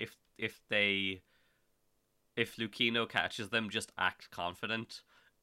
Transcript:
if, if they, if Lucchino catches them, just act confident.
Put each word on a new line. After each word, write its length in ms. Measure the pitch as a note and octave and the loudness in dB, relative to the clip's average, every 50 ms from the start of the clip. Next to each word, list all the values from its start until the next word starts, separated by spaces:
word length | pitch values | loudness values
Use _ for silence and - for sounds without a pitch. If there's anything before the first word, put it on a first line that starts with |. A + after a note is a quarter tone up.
if, 160 | G#2+ - - _ _ _ _ | -8 -10 -10 _ _ _ _
if 240 | - A2+ G#2+ - - _ - | -6 -6 -6 -6 -8 _ 0
they, 540 | A2 G#2 G2+ G2+ G2 G2 G2 F#2+ F#2+ F#2 _ _ _ _ _ _ _ _ _ _ _ _ _ _ _ _ _ _ _ _ _ _ - | 2 4 4 4 4 2 2 0 -2 -6 _ _ _ _ _ _ _ _ _ _ _ _ _ _ _ _ _ _ _ _ _ _ 0
if 200 | A#2+ A2+ - - | 0 0 0 0
Lucchino 520 | - A2+ G2+ - - A#2+ A#2 A#2 A#2 A2+ - | -4 -4 -4 0 2 2 2 4 2 0 2
catches 420 | - G#2 E2 F2+ - - G#2+ F#2+ | 2 0 0 0 -2 -6 -6 0
them, 200 | A#2+ A2+ A2 G2+ | 0 0 0 0
just 220 | F#2+ A2 - - - | -2 -4 -4 -4 -2
act 340 | - F#2 F2+ - _ - - | 0 0 0 0 _ -18 -16
confident. 720 | - - F2 F2 F2+ - - G#2 A2+ A2+ A2+ - - - - _ _ - _ _ _ _ | -8 -6 -4 -4 -4 -6 -6 -4 -4 -4 -4 -8 -12 -18 -18 _ _ -20 _ _ _ _